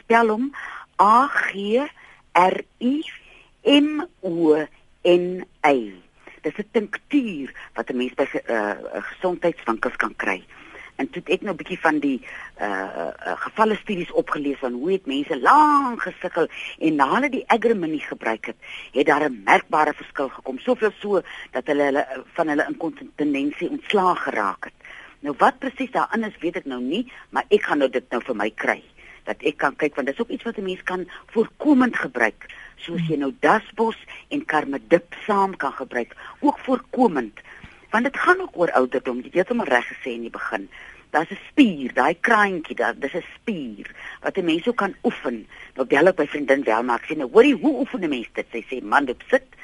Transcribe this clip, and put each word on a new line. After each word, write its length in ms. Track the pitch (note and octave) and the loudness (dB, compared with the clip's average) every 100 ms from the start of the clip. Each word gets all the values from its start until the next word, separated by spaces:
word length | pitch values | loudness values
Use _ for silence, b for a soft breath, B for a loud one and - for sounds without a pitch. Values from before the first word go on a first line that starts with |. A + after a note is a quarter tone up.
spel 280 | - A#3 A#3 | 2 4 4
hom 240 | G#3+ C4+ B B B B - | 0 -4 B B B B 2
A 260 | G3 A3+ C#4 | 6 6 4
G 560 | - - F#3+ G3+ A#3 D4 - b b b | 0 -2 -2 0 0 0 -8 b b b
R 280 | - F#3 F#3 - - | 4 4 2 -6 -4
I 220 | A#3+ D4 E4 - b b b _ | -2 -2 -4 -14 b b b _
M 380 | - C#4+ D4 D4+ F4 _ | 4 4 4 0 -8 _
O 340 | F#3+ E3+ E3 D3+ D3+ _ _ _ | -6 2 4 4 0 _ _ _
N 400 | F3+ F3 F3+ F#3 - _ | 4 4 2 -6 -10 _
Y. 280 | D3+ C#3 G#2 F#2 - _ b b | 2 2 0 -10 -20 _ b b
Dis 140 | D#3 - | -8 -6
'n 100 | G#3 | -2
tinktuur 800 | A#3 G#3 - - C#4+ A#3 D#3+ B2+ - B | -2 -2 -6 -2 0 0 -4 -10 -12 B
wat 160 | - A#2 | -8 -6
'n 60 | B2+ | -4
mens 180 | B2 | -4
by 100 | - C#3 | -2 -2
ge-, 160 | D3 - | -4 -2
eh, 560 | A#2 G#2 E2+ A1 F#2+ | -2 -2 -4 -8 -10
gesondheidswinkels 920 | G2+ - F#3 F3 F3 D#3+ - A2+ B2 - | -10 -4 -4 0 -2 -2 -4 -4 -4 -4
kan 180 | A2+ A2+ | -6 -4
kry. 260 | G#2 F#2 - B B B B - | -4 -4 -8 B B B B -8
En 140 | C4 | -8
toe 100 | F3+ | -6
het 80 | D3+ | -4
ek 80 | F3+ | -2
nou 100 | G#3 | -2
'n 40 | E3 | -8
bietjie 220 | D3+ F3+ | -8 -2
van 180 | E3 D#3 | 0 2
die, 240 | C#3+ B2 B B B | 0 -2 B B B
eh, 120 | - G#2 | -8 -6
eh, 640 | F#2+ G2 C#2 E2+ - - F2+ | -4 -6 -6 -8 -8 -8 -6
gevalle 400 | - - A3 G#3+ | -4 0 0 0
studies 340 | - F#3 E3+ | -4 -6 -4
opgelees 460 | - - D#3+ C#3+ C3+ | -2 -2 -2 -4 -4
van 140 | B2+ | -6
hoe 200 | A#2+ D3+ | -4 -2
het 140 | F#3+ - | -2 -2
mense 340 | C3+ D3 D3 | -4 -4 0
lank 600 | B2+ - G3+ F#3+ A#3+ A3+ | 4 6 6 4 2 -4
gesukkel 460 | - - F3+ - D#3 B B B | -8 -8 -6 -2 -2 B B B
en 160 | D#3+ D3+ | 0 2
na 180 | C#3 | 2
hulle 140 | G3 C#4 | 2 0
die 160 | A#3 - | -2 0
agrimony 500 | A3+ A3 A3 D#3+ D#3 | 2 2 0 -2 -4
gebruik 480 | - C3+ - A2 - | -8 -8 -4 -4 -6
het, 100 | - B B B | -14 B B B
het 140 | - D3 | 0 4
daar 220 | C#3+ D3+ | 4 2
'n 140 | A#2+ | 0
merkbare 480 | G2 F3+ - D#3+ D3+ | 4 4 4 2 2
verskil 340 | D3 - - C3+ | 0 -8 -6 -6
gekom. 300 | - - C3 | -6 -10 -6
Soveel 340 | - B3 G#3+ - | -2 0 0 -2
so 220 | G#3 G3 - B B | -2 0 0 B B
dat 140 | B2+ B2+ | -6 0
hulle, 160 | C#3+ | 2
hulle, 160 | C#3+ C#3 | 2 2
eh, 180 | - C3 - | -2 -6 -8
van 140 | - D#3+ | -4 0
hulle 180 | D3 D3+ | 0 0
inkontinensie 1000 | D3+ E3 - - - D3 C#3 C#3+ D3 F3 | -2 -6 -8 -12 -4 -2 0 -2 -4 -6
ontslae 460 | C#3 - G#3 F#3 E3 | -6 0 2 2 2
geraak 480 | C#3 A#2 G2 F#2 | -2 -2 -2 -4
het. 80 | - - B B B B | -10 -18 B B B B
Nou 140 | C#4+ C#4 | -8 2
wat 200 | G3+ C4+ | 2 2
presies 320 | C4 - C4 | -4 -6 -4
daarin 340 | F3 D3 A3+ | -2 -2 -2
is, 140 | A3 - | -4 -6
weet 160 | E3 E3+ | -6 -6
ek 80 | |
nou 160 | C#3+ B2+ | -8 -6
nie, 320 | B2 F#3 B3 B B | -4 -4 -6 B B
maar 140 | - - | -6 2
ek 120 | G3+ | 2
gaan 160 | - D#3 | 2 2
nou 120 | C3 | 2
dit 200 | B2 - | 0 -4
nou 120 | B2 | -6
vir 120 | A2 G#2+ | -4 -4
my 140 | G#2 | -4
kry. 320 | - B2+ G#2+ - _ b b | -2 -2 -2 -4 _ b b
Dat 120 | - - | -10 -4
ek 140 | - D3+ | -4 0
kan 200 | D3 C3 | -2 0
kyk, 180 | D3+ | -4
want 120 | - C3+ | -2 -4
dis 120 | C#3 | -4
ook 80 | A#3 | -6
iets 160 | C4 | -6
wat 120 | A#3 A3 | -8 -6
'n 40 | |
mens 180 | F#3+ F#3 | -6 -6
kan 260 | - F#3 F3 B B | -6 -6 -6 B B
voorkomend 680 | A3 A3 - - C4 B3+ - | -2 -2 0 2 4 4 0
gebruik, 500 | B2+ B2 A2+ - - B B B | -6 0 -2 -2 -14 B B B
soos 240 | - E3+ D#3+ | -8 -4 -2
jy 80 | D3+ | -2
nou 180 | C#3 B2 | -2 0
dasbos 560 | D3 G#3+ - - A3+ - - B B | 4 4 2 -2 -2 -2 -12 B B
en 160 | D3 | -8
karmedip 720 | - D3+ - C#3 - E3+ - - - | -2 -2 -2 -6 2 2 2 -10 -2
saam 300 | G3+ G3 F#3 | 2 2 0
kan 160 | C#3 | -6
gebruik, 420 | - B2+ B2 A#2 - B B | -6 -6 -6 -6 -10 B B
ook 180 | C#4+ - | 0 0
voorkomend. 800 | - B3+ - B3+ A#3+ D3 A2+ - - B B B B | 0 -2 -2 2 2 2 -4 -8 -20 B B B B
Want 140 | G#3+ | -2
dit 120 | B3+ - | 0 0
gaan 240 | - F#4 | 2 2
ook 100 | F#4 - | 0 -2
oor 140 | E3+ | 2
ouderdom, 440 | - B2+ C3 C3 B2 | 2 2 0 -4 -6
jy 60 | |
het 80 | A#2+ | -4
heeltemal 320 | E3+ F#3 A#3+ F3 | -2 0 -2 0
reg 200 | B2 - | 0 0
gesê 240 | - C3+ | -10 -10
in 80 | A#2 | -8
die 100 | A#2 | -8
begin. 380 | - - A2 G2 B B B B | -8 -6 -6 -8 B B B B
Daar's 200 | D3+ E3 | -2 -2
'n 80 | G3 - | -6 -2
spier, 440 | - B3 D#3 B2+ | 4 4 4 -2
daai 200 | - C3+ F3 | 2 2 2
kraantjie, 540 | - A3 G3+ F3+ - A#2+ | 2 4 2 0 -6 -4
daar, 180 | G#2+ A#2 | -2 -2
dis 160 | C#3 | -6
'n 100 | F3+ D#3 - | -6 -10 -12
spier 500 | - F#3 B2+ G2+ - - B B | -8 -6 -6 -10 -16 -16 B B
wat 140 | - F#3+ | -6 -2
'n 80 | |
mens 240 | F3 D#3+ G3+ | 0 0 0
ook 80 | A#3 | 0
kan 180 | G3 - | 0 -2
oefen. 420 | A#3+ - D3 A#2 G2 B B - | -4 -2 -4 -8 -10 B B -4
Nou 100 | B2 | 2
bel 200 | C#3 F3 | 4 6
ek 100 | F#3 | 4
by 100 | D3 | 0
vriendin 360 | D3 C3 C#3 | -2 0 2
Welma, 300 | C3 A2 B2 | 2 0 2
ek 100 | A#2 - | -2 -4
sê, 80 | D#3 | -6
"Nou, 140 | B2+ | 2
hoorie, 240 | E3 C#4 A3+ | 6 6 6
hoe 220 | A3 B3+ | 2 0
oefen 220 | C4+ C4 | -2 -4
'n 40 | E3+ | -4
mens 180 | C3 A2 | -4 -6
dit?" 140 | - - | -10 -10
Sy 120 | A#2 - | -10 -8
sê, 120 | B2+ | -10
"Man, 220 | G#2 B2 C#3 | 0 2 2
loop 160 | - - | -4 0
sit 140 | C4 - - | -2 -2 -20